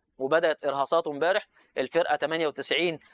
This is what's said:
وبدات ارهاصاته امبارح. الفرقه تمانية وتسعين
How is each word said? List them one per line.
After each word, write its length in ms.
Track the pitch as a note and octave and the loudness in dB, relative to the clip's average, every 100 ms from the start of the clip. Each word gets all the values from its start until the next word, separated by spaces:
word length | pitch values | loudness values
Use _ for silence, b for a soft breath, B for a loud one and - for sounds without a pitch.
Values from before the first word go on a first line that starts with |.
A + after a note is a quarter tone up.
| _ - | _ -6
وبدات 460 | C3+ D#3+ E3 D3+ C#3+ | 0 2 2 0 -2
ارهاصاته 440 | C#3 C3+ E3 D#3+ | -2 0 0 0
امبارح. 380 | C#3+ E3 G3+ - b b - | 0 0 0 -4 b b -6
الفرقه 380 | C3 E3 - D3 | -2 0 0 0
تمانية 300 | D3 E3 D3+ | -2 0 -2
وتسعين 520 | C#3+ - C#3+ F3 D3+ b | -2 -2 0 0 -4 b